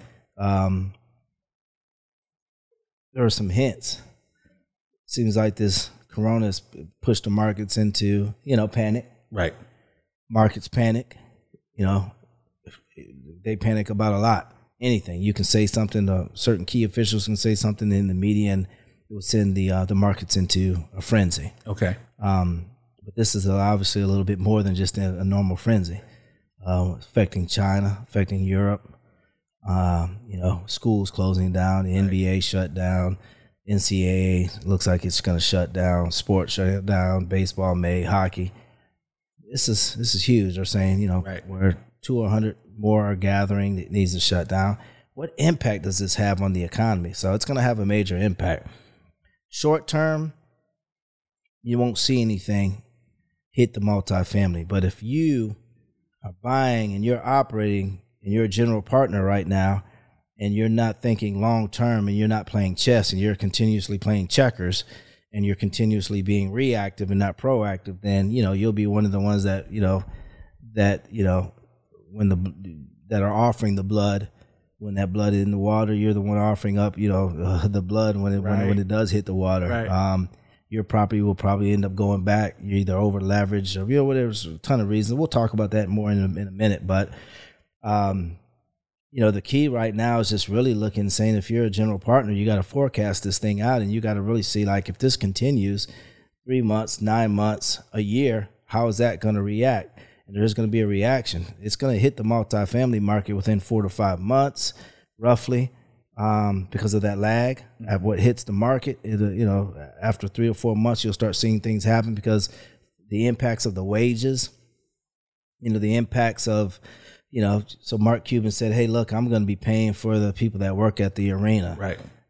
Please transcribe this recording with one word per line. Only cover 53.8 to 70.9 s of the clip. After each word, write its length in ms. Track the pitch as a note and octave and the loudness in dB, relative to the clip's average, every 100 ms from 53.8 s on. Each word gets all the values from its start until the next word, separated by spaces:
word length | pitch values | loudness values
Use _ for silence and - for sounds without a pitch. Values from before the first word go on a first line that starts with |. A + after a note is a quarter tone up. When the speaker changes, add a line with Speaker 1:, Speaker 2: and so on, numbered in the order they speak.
Speaker 1:
multifamily. 880 | G2+ G2+ - F#2 F2+ G#2 G2 E2+ E2 | 0 0 0 -2 0 0 0 -2 -2
But 160 | G2 | 0
if 200 | F#2 - | 0 -2
you 520 | A2 D3 D#3+ C3 A2 G#2 _ _ _ _ _ _ G2+ | -4 0 2 0 -2 -8 _ _ _ _ _ _ -16
are 80 | F2 | -10
buying 520 | A#2+ C3 C3 A#2 G#2 | -2 0 2 0 -2
and 100 | G2 A2+ | -2 0
you're 200 | A#2+ A#2+ | 0 2
operating 760 | C3+ - A2 G#2 G2+ F#2+ F#2+ _ _ | 2 2 0 0 0 -2 -8 _ _
and 100 | G2 | -2
you're 120 | G#2+ A2 | 0 2
a 40 | |
general 320 | G2 A#2 G#2+ | 2 2 0
partner 420 | - C3 C3+ G2 | 2 2 2 0
right 220 | F#2+ G2+ E2+ | 0 0 0
now 380 | F#2+ F#2+ G2+ - _ _ _ _ - | 0 2 0 -6 _ _ _ _ -6
and 140 | G#2 | -2
you're 160 | G#2 A2 | 0 2
not 320 | A2+ A2+ G#2+ | 2 0 -2
thinking 380 | A#2+ A2 G#2+ G2 | -2 0 -2 0
long 280 | A2+ A#2 G#2 | 0 0 -2
term 380 | - A#2+ A2+ G2+ | -2 0 2 0
and 100 | G#2 | 0
you're 100 | G#2+ | 0
not 200 | G#2+ - | 0 -2
playing 280 | G#2 F#2+ F2+ | 0 0 0
chess 360 | - A#2 F#2 | 2 4 2
and 100 | F#2+ | 0
you're 140 | G#2 G2 | 0 0
continuously 600 | G2 - A2 G#2+ F#2+ G2+ | -2 0 2 0 -2 -4
playing 280 | G#2 G#2 F#2 | 0 0 2
checkers 540 | - B2+ - F2+ F2+ - - - _ _ | 2 2 2 -4 -4 -8 -18 -20 _ _
and 140 | G#2 G2+ | -4 -2
you're 100 | F#2+ | 0
continuously 640 | G2+ - A2 G#2+ F#2+ G#2 | -2 0 0 0 -2 -2
being 300 | F#2+ G2+ G2 | 0 0 0
reactive 600 | A2+ C3+ A2+ G2 - F#2+ | 0 0 0 -4 -6 -2
and 80 | G2 | 0
not 180 | G2+ - | 0 0
proactive, 640 | C3 B2 G2+ F#2 - F#2 | 0 2 0 -4 -8 -6
then, 300 | G2+ G2 G2 | 0 2 2
you 100 | B2 | 2
know, 120 | A2+ | 2
you'll 180 | G2 A2 | 2 0
be 140 | G#2+ G#2 | 2 2
one 180 | G#2 G#2 | 2 2
of 60 | |
the 80 | G2 | 2
ones 240 | G2+ G2+ | 0 2
that, 280 | G2 F#2+ - | 0 -2 -6
you 100 | G#2+ | -2
know, 220 | F#2+ F#2+ - - - - - - A#2 | 0 0 -2 -14 -18 -20 -20 -20 -8
that, 320 | A2 G2+ | 2 2